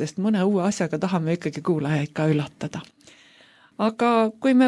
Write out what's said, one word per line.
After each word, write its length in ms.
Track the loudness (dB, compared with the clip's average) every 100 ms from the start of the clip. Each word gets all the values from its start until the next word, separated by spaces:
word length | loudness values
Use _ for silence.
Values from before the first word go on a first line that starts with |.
sest 160 | -8 -4
mõne 240 | -2 2
uue 200 | 2 2
asjaga 360 | 0 -2 -4 -2
tahame 400 | -2 -2 0 -2
ikkagi 220 | -4 -6
kuulajaid 500 | -2 0 0 -2 -2
ka 140 | -2 0
üllatada. 560 | 0 -2 -8 -10 -10 -16 _ -20 -20 -20 _ -20 _ _ -4
Aga 520 | -4 0 0 2 0 0
kui 100 | 2
me 80 | 4